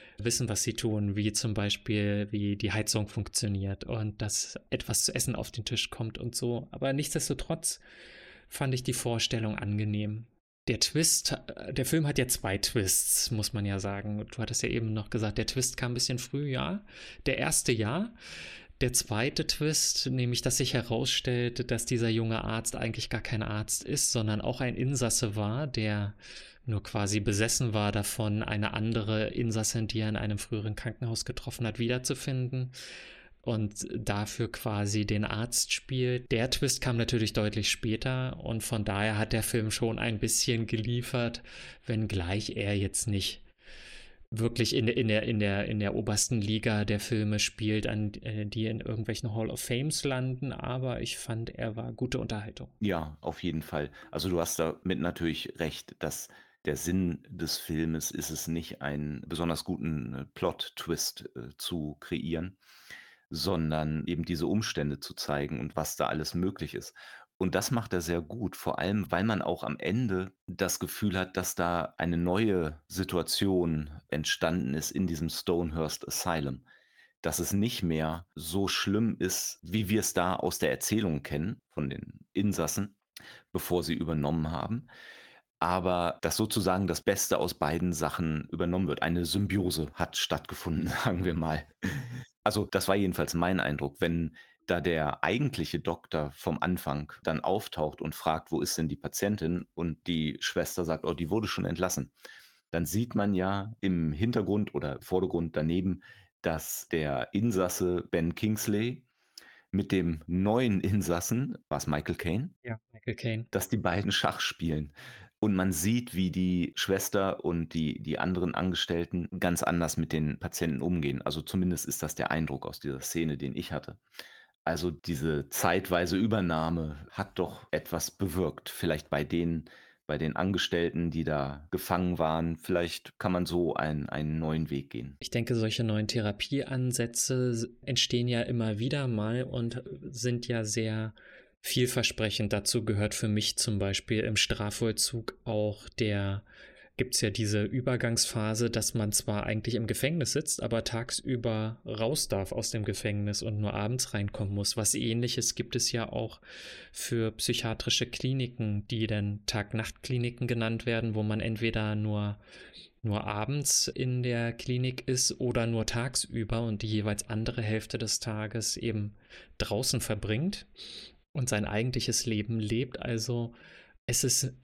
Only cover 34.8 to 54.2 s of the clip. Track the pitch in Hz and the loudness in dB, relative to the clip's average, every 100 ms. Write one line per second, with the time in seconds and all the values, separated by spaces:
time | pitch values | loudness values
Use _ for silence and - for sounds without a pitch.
34.8 | 101 107 104 104 - 107 117 - - - | 0 2 2 0 0 -2 -2 0 0 -2
35.8 | - 131 123 123 123 113 120 - 139 - | -2 0 0 0 2 2 2 2 2 2
36.8 | 135 117 113 120 107 - 104 107 101 - | 0 0 2 2 2 2 0 2 0 0
37.8 | 117 110 135 127 127 - - 113 - 113 | 0 0 0 -2 -2 -4 -4 -4 0 0
38.8 | 104 98 107 104 110 113 - 120 110 - | 0 2 2 2 2 2 2 0 0 0
39.8 | 113 110 113 104 110 - - 113 110 117 | 0 0 0 0 2 2 2 2 0 0
40.8 | 110 120 120 123 117 117 - - - - | 0 -2 0 0 0 -2 -10 -16 -16 -12
41.8 | - 113 107 101 85 101 - 110 101 101 | -2 0 0 0 0 0 -2 -2 0 2
42.8 | 98 - - 101 - - - _ - - | 2 0 0 0 0 -4 -12 _ -20 -18
43.8 | - - - - - 113 117 120 123 - | -18 -18 -18 -20 -8 0 0 2 2 4
44.8 | 110 123 113 107 110 107 104 98 101 107 | 4 4 4 4 4 2 4 2 0 0
45.8 | 101 - 110 101 - 117 101 110 117 104 | 0 0 0 2 2 2 2 2 2 2
46.8 | 101 104 - 110 104 104 - - 107 107 | 2 0 0 0 2 2 0 0 0 2
47.8 | 113 107 104 - - 107 104 110 110 113 | 0 0 -2 -4 -6 -4 -4 -2 -2 -2
48.8 | - 113 113 110 117 110 110 - - 120 | -4 -4 -4 -4 -2 -2 -2 -4 -2 0
49.8 | 147 - 139 127 127 127 135 - 127 127 | 0 0 0 0 0 -2 -4 -4 -4 -2
50.8 | 131 120 110 - - 117 113 - 117 110 | -2 -2 -4 -6 -4 -4 -4 -4 -4 -4
51.8 | 120 113 127 127 113 107 110 - - - | -6 -4 -2 -2 -2 -4 -6 -10 -14 -2
52.8 | 104 87 78 78 - 80 90 78 78 78 | 0 0 -2 -6 -6 -4 -2 -2 -2 -2
53.8 | 71 - - - | -4 -6 -8 -2